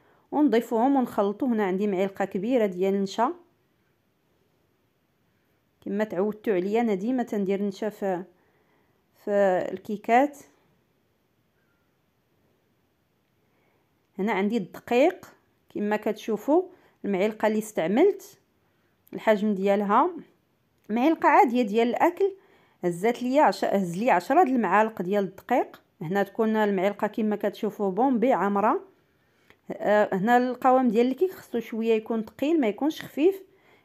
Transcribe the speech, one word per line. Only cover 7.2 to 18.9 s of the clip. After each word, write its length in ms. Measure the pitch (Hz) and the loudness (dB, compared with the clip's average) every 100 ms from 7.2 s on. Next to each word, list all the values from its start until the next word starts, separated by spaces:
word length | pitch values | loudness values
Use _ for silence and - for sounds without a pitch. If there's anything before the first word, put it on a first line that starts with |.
تندير 360 | 240 220 190 196 | -2 -4 -2 -2
النشا 300 | 202 190 214 | -4 -6 -8
في، 340 | 202 196 175 190 _ _ _ _ _ _ _ _ _ | -6 -4 -4 -8 _ _ _ _ _ _ _ _ _
في 160 | - 202 196 180 - | -4 0 2 0 -2
الكيكات. 640 | 190 - 208 - 233 285 285 - _ _ _ _ _ _ _ _ _ _ _ _ _ _ _ _ _ _ _ _ _ _ _ _ _ _ _ _ _ _ _ _ _ _ _ _ - | -8 -10 -8 2 2 2 -2 -20 _ _ _ _ _ _ _ _ _ _ _ _ _ _ _ _ _ _ _ _ _ _ _ _ _ _ _ _ _ _ _ _ _ _ _ _ -4
هنا 140 | 202 | -2
عندي 240 | 190 202 226 | 0 0 -2
الدقيق، 760 | 170 - - 240 311 - - _ _ _ _ | -6 -12 -2 2 2 0 -16 _ _ _ _
كما 280 | - 208 208 | -6 -4 -2
كتشوفوا 680 | 220 214 - 214 - 320 370 - _ _ 202 | -4 -6 -6 -6 0 0 0 -12 _ _ -4
المعلقه 420 | 196 214 214 214 | 0 -2 0 -2
اللي 120 | 214 | -2
استعملت 800 | 214 - 160 220 392 370 - - _ _ _ _ _ | -4 -4 0 2 2 2 -10 -20 _ _ _ _ _